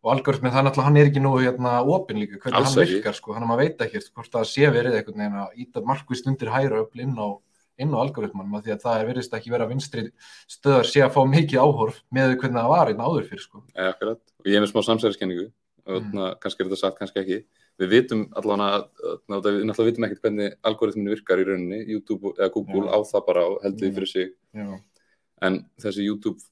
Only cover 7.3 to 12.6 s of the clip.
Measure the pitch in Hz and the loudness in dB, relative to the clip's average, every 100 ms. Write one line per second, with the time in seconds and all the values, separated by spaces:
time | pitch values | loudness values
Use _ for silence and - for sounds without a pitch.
7.3 | 101 _ _ _ _ 143 123 135 127 104 | -8 _ _ _ _ -4 -2 -2 -4 -8
8.3 | 98 101 104 110 104 120 113 110 127 117 | -8 -8 -8 -6 -6 -2 -2 -2 -4 -6
9.3 | 110 117 123 113 135 - 117 117 _ - | -10 -4 -4 -2 -4 -6 -8 -8 _ -20
10.3 | - _ - 143 135 117 143 127 139 131 | -20 _ -4 2 4 4 4 4 4 6
11.3 | 147 147 127 147 143 110 - _ 131 131 | 4 4 4 4 4 -2 -4 _ 0 2
12.3 | 127 127 123 | 2 -2 0